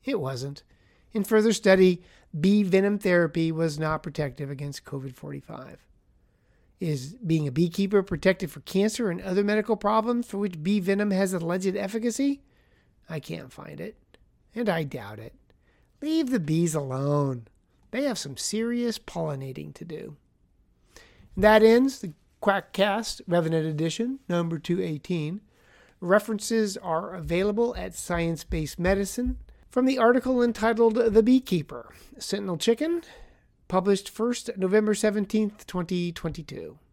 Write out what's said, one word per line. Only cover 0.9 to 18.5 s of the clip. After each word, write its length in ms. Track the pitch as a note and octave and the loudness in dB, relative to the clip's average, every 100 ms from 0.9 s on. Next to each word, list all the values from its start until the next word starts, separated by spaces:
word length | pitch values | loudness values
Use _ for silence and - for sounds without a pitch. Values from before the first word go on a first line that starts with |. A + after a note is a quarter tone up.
| _ _ | _ _
In 120 | A3 | -6
further 300 | G3 A3 A3 | 2 4 4
study, 480 | G#3+ G3+ F#3+ F#3 F3 - _ _ D#3+ | 4 6 8 8 4 -4 _ _ 0
bee 220 | F3 G#3 | 4 4
venom 340 | G3 F#3+ G3+ G#3 | 4 4 2 0
therapy 540 | G3+ F3 E3 E3+ D#3+ | 2 4 2 2 -2
was 260 | D#3+ E3 D3 | 0 -2 -2
not 240 | D#3 D#3 | -4 -4
protective 480 | E3 C#3+ D3 B2+ C#3 | -6 -6 -6 -6 -10
against 360 | C#3 C#3+ C#3 - | -8 -10 -12 -10
covid 280 | C#3 C3+ B2+ | -10 -10 -14
forty-five. 680 | D3 C#3+ - - - - _ _ _ _ _ _ _ _ _ _ | -14 -14 -14 -16 -16 -20 _ _ _ _ _ _ _ _ _ _
Is 340 | F3 D3 C3 | -4 -4 -6
being 340 | A#3 G#3+ D#3+ D3 | -10 0 0 0
a 40 | |
beekeeper 500 | B2+ F3 E3+ G3 G3+ | 0 0 0 0 2
protected 480 | F#3+ E3+ F#3+ F#3 E3 | 0 0 0 0 -4
for 120 | - | -10
cancer 500 | - F#3+ G#3 A3 A3+ | -4 0 0 0 -4
and 100 | F3 | -4
other 220 | F#3 F#3 | -4 0
medical 320 | G3+ G#3+ G#3+ A3 | 0 0 0 -2
problems 500 | G3+ A3 A3 A#3+ A#3 | 0 0 0 -2 -4
for 140 | G3 | -4
which 240 | G3+ F3 | -6 -4
bee 160 | D3+ G#3 | 0 0
venom 320 | F3+ G3 G#3 | 2 0 0
has 200 | F#3+ G3 | 0 0
alleged 440 | F#3 E3 F3+ F#3+ F#3+ | -2 -2 -2 -2 -4
efficacy? 680 | G3 A3 A#3 A3+ C#4 C#4 _ _ _ _ _ _ _ | -4 -4 -4 0 -2 -2 _ _ _ _ _ _ _
I 120 | D#3+ | -12
can't 340 | - E3 - | -10 -12 -12
find 260 | - - D3 | -18 -18 -14
it, 180 | F#3 - _ _ _ _ _ A3 | -14 -14 _ _ _ _ _ -6
and 120 | A#3 | -2
I 160 | E3 | -2
doubt 360 | D3 C3 G2+ G#2+ | -4 -8 -12 -14
it. 160 | A2 _ _ _ _ _ _ _ | -16 _ _ _ _ _ _ _
Leave 300 | D4 D#4+ C4+ | -2 0 0
the 80 | B3 | -2
bees 340 | D3+ D#3+ E3+ | 0 2 2
alone. 720 | D#3+ C#3 C3 C#3+ D3 C#3 B2+ A2+ _ _ _ _ | 0 -4 -4 0 0 0 -4 -10 _ _ _ _
They 140 | B3 C#4+ | -4 -2
have 120 | A3 | -4
some 180 | C#3 C3 | -8 -8
serious 640 | - | -6